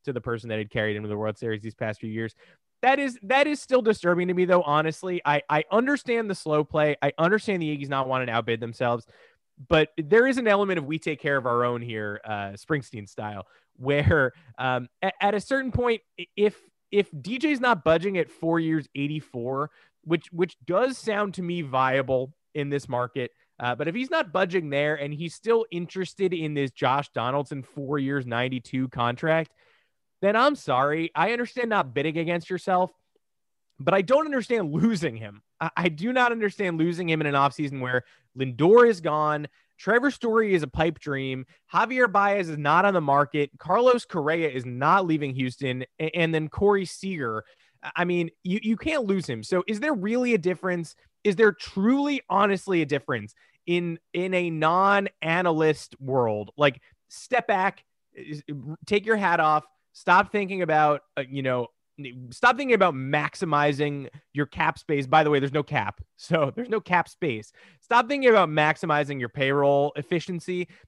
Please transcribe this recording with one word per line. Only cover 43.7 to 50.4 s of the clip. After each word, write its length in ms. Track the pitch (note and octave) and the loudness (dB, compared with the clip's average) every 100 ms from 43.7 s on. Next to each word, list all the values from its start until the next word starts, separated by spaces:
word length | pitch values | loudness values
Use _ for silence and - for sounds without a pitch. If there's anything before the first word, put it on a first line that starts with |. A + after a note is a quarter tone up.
| G3+ B3+ B3 | 4 4 4
Correa 440 | - F3+ D3 E3+ D#3 | 0 -4 -2 0 -2
is 180 | C3 B2 | -4 -8
not 400 | B2 D3 F#3+ F3+ | 0 4 4 4
leaving 280 | D#3 C#3+ | 0 -2
Houston, 500 | C3 B2+ - C3+ B2+ B2+ - | -4 -4 -4 -4 -4 -8 -6
a-, 160 | D#3 F3 | -4 0
and 180 | E3 | 0
then 140 | D#3+ D#3 | 0 -4
Corey 360 | - G3+ G3 | 0 2 2
Seager. 600 | F3+ - G3 F3 A#2+ A2 - _ _ _ - | -2 -8 -8 -4 -4 -6 -10 _ _ _ -8
I 100 | F3 | -4
mean, 260 | F3 F3 E3 - | -2 0 -2 -6
you, 160 | F3+ G3+ | -4 -2
you 140 | G#3+ A3+ | -2 -2
can't 280 | D#4 D#4 | -2 -2
lose 240 | G#3 G3 D3+ | 0 -2 -2
him. 140 | A2+ | -8
So 180 | A2 F#3 F#3+ | -2 -2 -2
is 100 | G#3+ | -2
there 160 | D4 | -2
really 400 | A#3+ G3+ A#3+ B3 | -2 -2 0 2
a 40 | |
difference? 580 | A3 | 2